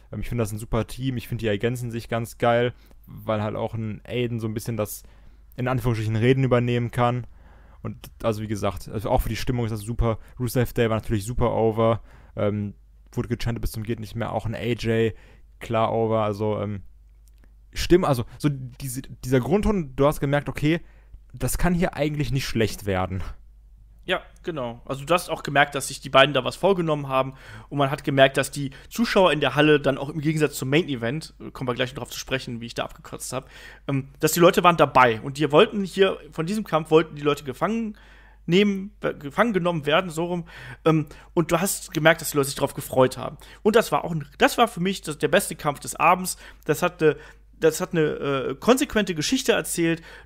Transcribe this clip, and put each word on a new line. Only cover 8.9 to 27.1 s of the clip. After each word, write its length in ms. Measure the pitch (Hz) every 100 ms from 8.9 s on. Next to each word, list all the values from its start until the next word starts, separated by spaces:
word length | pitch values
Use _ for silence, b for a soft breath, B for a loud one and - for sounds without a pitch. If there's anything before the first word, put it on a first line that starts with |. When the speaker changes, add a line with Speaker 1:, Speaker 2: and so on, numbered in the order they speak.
Speaker 1:
also 200 | 110 98
auch 100 | 127
für 80 | -
die 60 | 110
Stimmung 300 | - 123 113
ist 60 |
das 100 | 110
super. 360 | 101 120 117 110 b -
Rusev 340 | 123 127 117
Day 160 | - 117
war 80 | 110
natürlich 260 | - 110
super 280 | 98 123 117
over. 500 | 104 113 110 113 110 b b b -
Ähm, 380 | 104 104 104 - - - -
wurde 180 | - 117
gechantet 320 | 117 - 117
bis 100 | 110
zum 120 | 113
geht 160 | 107 117
nicht 160 | 107 113
mehr. 180 | 107
Auch 140 | - 110
ein 80 | 113
A 40 |
J, 500 | 104 120 113 113 113 b b b - -
klar 340 | - 113 110
over. 300 | 110 113 110
Also, 360 | 107 101 107 104
ähm, 220 | 101 101 90 - - - - - - - -
Stimme, 340 | - - 175 156
also 180 | 127 113 B
so 100 | 151
diese, 540 | 139 127 123 135 120 - -
dieser 160 | 127 131
Grundton, 560 | 123 190 208 208 147 127
du 120 | 139
hast 120 | 151
gemerkt, 300 | 143 143 139
okay, 320 | 127 147 165 b b b - -
das 260 | 127 127 -
kann 160 | 170 175
hier 200 | 180 -
eigentlich 360 | 147 147 127
nicht 140 | 135 -
schlecht 380 | 113 110 - 98
werden. 360 | 92 92 92 - - - - - - - - -
Speaker 2:
Ja, 160 | 180 - -
genau. 380 | - 160 120 117 -
Also 180 | 135
du 80 | 139
hast 160 | 175 -
auch 120 | 156
gemerkt, 320 | - 143 143
dass 140 | 139 -
sich 120 | 135
die 120 | 139
beiden 220 | 135 139
da 100 | 135 123
was 100 | -
vorgenommen 540 | 185 190 165 151
haben 240 | 139